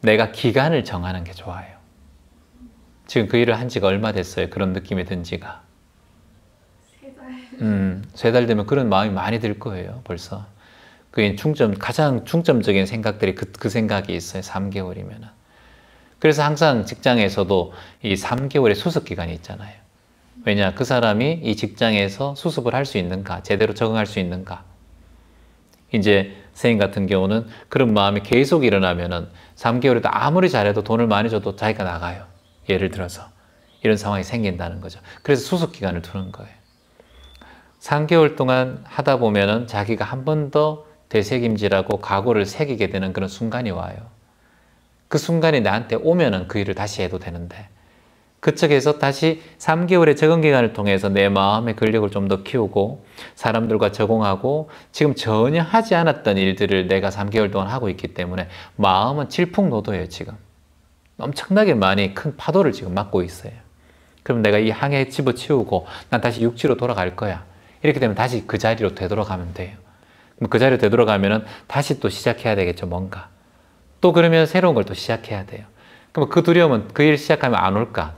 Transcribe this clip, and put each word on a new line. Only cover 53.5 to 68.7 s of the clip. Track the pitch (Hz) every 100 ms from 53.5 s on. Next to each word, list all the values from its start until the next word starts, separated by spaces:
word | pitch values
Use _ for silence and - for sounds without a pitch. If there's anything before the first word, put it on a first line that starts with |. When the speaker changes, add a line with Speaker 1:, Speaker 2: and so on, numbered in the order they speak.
| 113 113 110 104
Speaker 1:
적응하고 | - 107 113 107 98 127 147 156 - -
지금 | - 147 135
전혀 | - 107 120 160
하지 | 165 220 220 175
않았던 | 165 143 - 98
일들을 | 95 92 101 98 90
내가 | 95 95
삼 | 98 101
개월 | 110 104
동안 | 98 95
하고 | 127 113
있기 | 95 -
때문에 | - 90 92 87 - - -
마음은 | 101 92 113 147 139
질풍노도예요, | - 175 - 190 113 101 95 80
지금. | - - 104 - _ _ _ _ _ _ _
엄청나게 | - 143 - 190 214
많이 | 127 95 98 98
큰 | 98 156 -
파도를 | - 165 170
지금 | 98 95
맞고 | 90 104 98
있어요. | 87 - - - - _ _ _ _ _
그럼 | - 123
내가 | 107 104
이 | 110
항해에 | 104 143 143 131
집어치우고 | - 135 123 - 143 101 95 - - -
난 | 123
다시 | 120 113
육지로 | 117 120 151 120
돌아갈 | 123 107 90 92
거야. | 107 85 - - _ _
이렇게 | 156 131
되면 | 123 101
다시 | 123 120 -
그 | 107
자리로 | 110